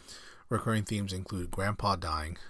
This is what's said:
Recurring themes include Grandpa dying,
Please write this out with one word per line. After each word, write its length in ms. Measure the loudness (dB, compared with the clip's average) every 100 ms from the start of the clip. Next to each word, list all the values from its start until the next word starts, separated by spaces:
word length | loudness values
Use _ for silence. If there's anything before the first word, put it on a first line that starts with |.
| -16 -16 -16 -12 -2
Recurring 340 | 0 2 2
themes 280 | 2 0 0
include 380 | -2 -2 -2 0
Grandpa 460 | 2 2 4 2 2
dying, 420 | 2 0 -2 -6